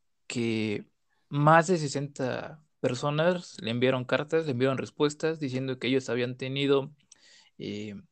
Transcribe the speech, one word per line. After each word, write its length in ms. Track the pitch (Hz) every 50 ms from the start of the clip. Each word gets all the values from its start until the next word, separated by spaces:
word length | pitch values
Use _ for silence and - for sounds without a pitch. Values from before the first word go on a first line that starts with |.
| _ _ _ _ _
que 580 | - - 127 117 117 113 110 107 110 104 104 - _ _ _ _ _ _ _ _ -
más 380 | 143 143 147 156 160 165 165 160
de 100 | 190 165
sesenta 840 | 156 139 - 139 143 143 - - 139 123 120 113 107 - 151 - _ _ _ _
personas 760 | - 131 123 127 - 147 147 151 160 175 180 175 175 - - -
le 100 | - 110
enviaron 340 | 117 123 123 127 131 127 123
cartas, 400 | 127 131 135 151 - - 160 165
le 60 | 151 127
enviaron 260 | 120 127 135 135 120
respuestas 640 | 117 113 - - 151 147 147 - - 160 160 156
diciendo 380 | 151 131 123 131 135 131 127 127
que 80 | - 120
ellos 200 | 131 131 131 -
habían 260 | 117 123 123 123 127
tenido, 560 | 127 135 131 135 139 143 139 143 139 135 147 - _ _ _ - _ _ - - - _ _ _ -
eh, 360 | 101 101 104 104 104 107 101 98 - _